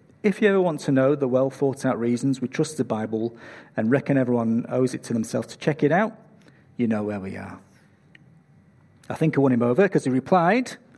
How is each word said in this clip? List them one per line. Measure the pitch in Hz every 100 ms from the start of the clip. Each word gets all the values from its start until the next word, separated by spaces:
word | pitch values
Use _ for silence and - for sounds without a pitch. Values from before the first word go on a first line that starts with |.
| _ _
If | 208 190
you | 208
ever | 196
want | 180 147
to | -
know | 135 131 147
the | 131
well-thought-out | 127 135 - 139 120 131 113
reasons | 120 120 139 131
we | 120
trust | - 151 -
the |
Bible | 123 110 107 110 117 - - - - -
and | 110
reckon | 135 - 135
everyone | 123 120 113 117 -
owes | 127 127
it | 135
to | -
themselves | 117 113 120 -
to | -
check | - 147
it | 147
out, | 170 220 - - _ - _ _ -
you | 117
know | 107
where | 104 101
we | 95 98
are." | 95 98 - _ _ _ _ - _ _ _ _ _ _ _ _ -
I | 120
think | 160 135
I |
won | 135
him | 120
over | 120 123 196
'cause | 151
he | 131
replied, | 127 - 185 170 240 247 - _